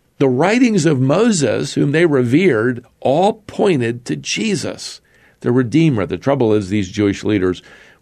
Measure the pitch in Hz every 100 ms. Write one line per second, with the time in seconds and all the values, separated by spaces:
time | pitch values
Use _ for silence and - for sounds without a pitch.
0 | _ - 135 127 175 233 247 208 151 139
1 | 131 160 240 190 131 110 143 - 147 151
2 | 175 139 123 139 190 113 117 120 - _
3 | 120 143 190 220 - - 208 151 117 120
4 | - 151 135 - 220 175 110 - - -
5 | _ _ _ _ 127 123 123 143 165 117
6 | 85 90 - 139 113 107 92 107 95 104
7 | 104 98 101 104 92 92 - - - _